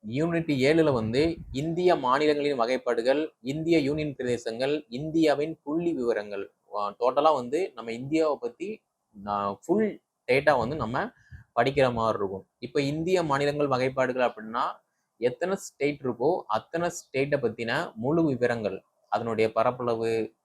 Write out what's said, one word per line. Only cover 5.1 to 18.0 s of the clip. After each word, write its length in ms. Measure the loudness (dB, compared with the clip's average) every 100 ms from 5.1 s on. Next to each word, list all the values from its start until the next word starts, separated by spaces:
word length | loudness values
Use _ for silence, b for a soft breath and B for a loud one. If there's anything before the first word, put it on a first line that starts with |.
| 2 4 2 -2 -6
புள்ளி 300 | -4 -2 -2
விவரங்கள். 520 | -2 0 -2 -2 -8 -8 _ _
ஆ, 160 | -4 -4 0
டோட்டலா 340 | 0 4 4
வந்து 260 | 2 0 -4 -4 -8
நம்ம 160 | -10
இந்தியாவை 460 | -8 -2 0 0 0
பத்தி, 280 | -6 -8 -12 -12 _ _ _ -14
ஆ, 380 | -4 -2 -2
ஃபுல் 340 | -4 0 2 2 -2 _ _ 0
டேட்டா 260 | 2 4 2
வந்து 180 | 0 -2
நம்ம 300 | -4 -4 -6 b b b b 0
படிக்கிற 300 | 2 4 2
மாதிரி 240 | 2 0 0
இருக்கும். 260 | -4 -6 -12 _
இப்ப 180 | -6 -2
இந்திய 360 | -2 -2 0 0
மாநிலங்கள் 460 | 2 2 0 0 0
வகைப்பாடுகள் 520 | 2 0 0 -2 2 0
அப்படின்னா 360 | 0 -8 -4 -4 -6 _ _ _ _
எத்தனை 340 | -2 -2 -4 -4
ஸ்டேட் 460 | -6 _ -4 -2
இருக்கோ 300 | -6 -2 0 0 -2
அத்தனை 400 | -6 -4 -4 -4
ஸ்டேட்டை 480 | -6 -8 -4 -2 0
பத்தின 500 | -2 -4 -4 -4 -4
முழு 300 | -6